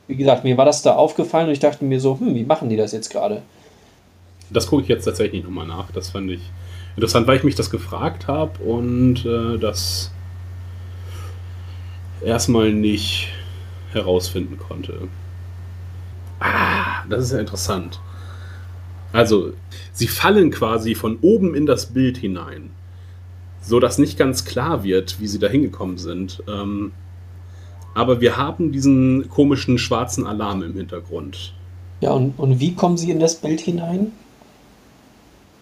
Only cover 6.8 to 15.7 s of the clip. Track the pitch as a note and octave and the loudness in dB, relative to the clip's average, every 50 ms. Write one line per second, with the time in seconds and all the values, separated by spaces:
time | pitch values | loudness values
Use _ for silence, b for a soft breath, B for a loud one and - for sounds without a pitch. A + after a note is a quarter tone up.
6.8 | B B B B G#2+ F#2+ - A#2+ A#2 C3 C3+ B2 - C#3 - - - - - - | B B B B 0 2 4 4 6 6 6 6 4 2 2 0 -2 -2 -4 -6
7.8 | - - E2+ - C3+ E3 - - - - C#3 D#3 D#3 - - - - G#2+ A#2 A#2+ | -6 -6 -6 -4 -4 -4 -4 -6 -4 -4 -2 -2 -2 -4 -4 -4 -2 -2 -2 0
8.8 | A#2+ B2 B2 B2 B2+ B2+ B2 B2 - A#2 A#2 A#2 A#2 A#2 A#2 G#2 A2 G#2 - - | 0 0 2 4 6 4 4 4 0 0 0 0 0 0 0 0 0 0 0 -2
9.8 | - - - - - - - - - - - - - - - - - - - - | -4 -4 -4 -4 -6 -8 -10 -12 -14 -14 -14 -14 -14 -12 -12 -12 -12 -12 -14 -14
10.8 | - B B B B B B B B B B B B B B B B B B B | -14 B B B B B B B B B B B B B B B B B B B
11.8 | B B B B B - - - - G#2 A#2 A#2+ - - A#2 A2+ A2 G#2+ G#2+ G#2+ | B B B B B -12 -10 -4 -2 0 0 2 4 4 6 6 6 6 6 4
12.8 | G#2+ G#2+ G#2+ - - - - - - - B B B B B B B B B B | 4 4 2 2 0 -2 -2 -2 -4 -6 B B B B B B B B B B
13.8 | B B - G#2+ F#2 F2+ F2+ F2+ F2+ - - F#2 F2 - F2+ - - - E2 E2+ | B B -4 -2 2 2 2 2 2 0 -4 -4 -4 -4 -8 -10 -10 -10 -10 -8
14.8 | E2+ F2+ F2 F2 F#2 F2+ - - - - - - - - - - - - | -8 -8 -8 -8 -8 -10 -10 -12 -14 -14 -14 -14 -14 -14 -14 -14 -14 -14